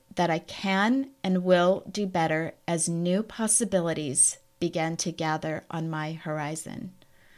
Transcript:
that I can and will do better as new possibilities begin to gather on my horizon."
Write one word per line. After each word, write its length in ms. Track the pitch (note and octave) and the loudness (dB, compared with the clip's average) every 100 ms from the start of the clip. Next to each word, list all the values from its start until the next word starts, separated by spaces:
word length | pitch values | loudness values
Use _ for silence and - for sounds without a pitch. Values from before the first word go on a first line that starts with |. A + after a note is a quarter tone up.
| _ - | _ -2
that 140 | E3+ | 0
I 80 | D#3+ | 0
can 720 | - - F#3+ F#3+ G#3+ C4+ C4+ - | -4 -6 0 2 4 2 0 -4
and 220 | F#3+ F#3 | 0 2
will 400 | F#3 F3+ F3 F#3+ - | 6 6 6 4 0
do 160 | - G3 | -6 -2
better 480 | F3+ D#3+ D#3 E3 - - | 0 2 2 -2 -6 -4
as 220 | E3+ E3+ | 0 0
new 340 | E3+ F3 F#3 | 0 2 0
possibilities 1160 | A3 - A3 - G#3+ F#3 E3+ D#3 D3+ - - - _ - | 0 -2 0 0 2 0 0 -2 -2 0 0 0 _ -4
begin 380 | F3 E3+ D#3+ E3 | -2 0 -2 -2
to 140 | F3 | -4
gather 520 | E3 D#3+ D#3 D#3+ D#3 - | -2 -2 -2 -4 -8 -8
on 200 | E3 E3 | -6 -4
my 220 | D#3 D#3 | -4 -6
horizon." 800 | D#3+ D#3+ D#3 D3 D#3 - - F#3 - - - - | -6 -6 -6 -6 -8 -10 -10 -12 -14 -20 -20 -20